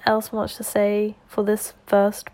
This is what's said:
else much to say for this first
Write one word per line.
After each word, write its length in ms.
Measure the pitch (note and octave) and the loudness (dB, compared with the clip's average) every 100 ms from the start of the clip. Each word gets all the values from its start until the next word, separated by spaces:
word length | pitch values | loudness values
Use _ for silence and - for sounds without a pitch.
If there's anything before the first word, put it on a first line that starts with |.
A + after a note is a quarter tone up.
| - | 0
else 260 | A3 G#3+ | 0 -2
much 240 | A3 G#3+ - | -4 -6 -6
to 80 | |
say 500 | G#3+ - G#3 G#3 G#3+ G#3 _ | -4 0 2 2 -2 -6 _
for 160 | - | -2
this 300 | G3+ G#3+ - - - | 0 -2 -4 -14 0
first 420 | G3+ G3+ G#3 - | 4 4 0 -12